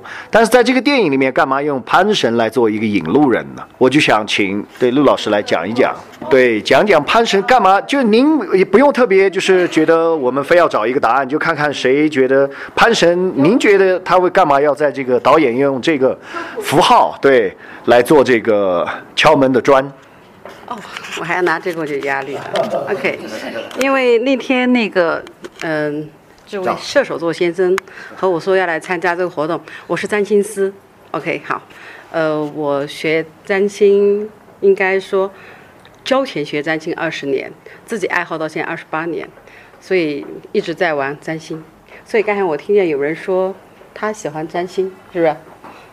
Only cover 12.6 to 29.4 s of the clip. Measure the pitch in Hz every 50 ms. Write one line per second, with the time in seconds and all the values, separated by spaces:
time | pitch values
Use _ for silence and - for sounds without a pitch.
12.6 | - - - - 196 233 233 - 175 170 175 180 185 185 - 139 135 165 233 277
13.6 | 311 226 196 190 190 185 - - - - 170 185 180 175 180 196 180 151 139 139
14.6 | 147 151 139 - 151 143 127 131 135 123 123 117 117 123 143 160 151 123 113 127
15.6 | 139 139 135 127 113 160 160 131 131 123 98 - - - - 339 - - - 240
16.6 | 403 - 135 156 - - 240 208 131 80 - - - 135 135 123 107 90 - -
17.6 | - - - - - - 117 123 120 - 160 143 123 120 123 113 95 113 107 101
18.6 | 101 95 90 85 78 - - - - - - - - 151 160 143 135 131 131 120
19.6 | - 143 139 131 139 139 - - - - - - - - - - - - - -
20.6 | - - 247 214 - - - - - - - - 165 160 175 180 180 170 160 175
21.6 | - 185 165 165 160 147 147 139 135 139 139 135 135 143 135 120 - - - -
22.6 | - - - - - - - - - 175 - - - - 107 - - 247 226 190
23.6 | - - - - 262 277 269 269 254 247 233 226 240 269 269 233 - - 262 247
24.6 | 254 247 247 247 220 185 - 185 175 160 147 - - - - _ - - - -
25.6 | - 165 156 151 151 151 147 151 151 147 - - _ _ - - _ - - 196
26.6 | 185 190 - - - - - 285 240 - 147 139 165 170 156 - 180 175 170 190
27.6 | 185 180 190 190 - - - - - - - - - 190 180 160 156 196 190 190
28.6 | 185 175 165 160 - - 185 165 180 180 170 175 185 170 175 147